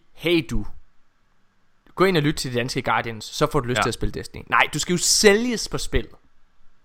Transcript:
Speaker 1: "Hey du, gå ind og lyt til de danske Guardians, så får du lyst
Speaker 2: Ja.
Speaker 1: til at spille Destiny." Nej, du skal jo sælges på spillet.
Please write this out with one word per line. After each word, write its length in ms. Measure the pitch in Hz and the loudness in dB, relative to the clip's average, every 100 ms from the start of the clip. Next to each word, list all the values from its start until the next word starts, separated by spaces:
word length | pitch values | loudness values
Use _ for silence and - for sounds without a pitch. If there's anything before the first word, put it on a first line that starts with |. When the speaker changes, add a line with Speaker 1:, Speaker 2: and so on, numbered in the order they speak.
| _ | _
Speaker 1:
"Hey 340 | - 160 170 - | -12 0 0 2
du, 160 | 110 - - - - - _ _ _ _ _ _ _ _ - | -2 -2 -6 -14 -20 -20 _ _ _ _ _ _ _ _ 0
gå 80 | |
ind 140 | 190 175 | 2 4
og 60 | |
lyt 120 | 143 - | 2 0
til 160 | 139 | -2
de 40 | 120 | -2
danske 240 | 123 135 | -2 -2
Guardians, 440 | 120 117 117 110 - | 0 0 -2 -8 -12
så 220 | - 151 | -2 0
får 80 | 147 | 0
du 80 | 120 | 0
lyst 100 | 117 | 0
Speaker 2:
Ja. 40 | |
Speaker 1:
til 80 | 101 | 0
at 40 | |
spille 180 | - 104 | 0 -2
Destiny." 300 | - - - - | -4 -10 -12 0
Nej, 180 | 120 131 | 2 2
du 60 | 151 | 0
skal 140 | - | -2
jo 40 | 175 | 0
sælges 720 | - - 208 208 247 226 - | 2 4 6 6 2 -4 -4
på 80 | 143 | -6
spillet. 340 | - 127 - - _ - - - - - | -2 -2 -4 -10 _ -20 -20 -20 -20 -20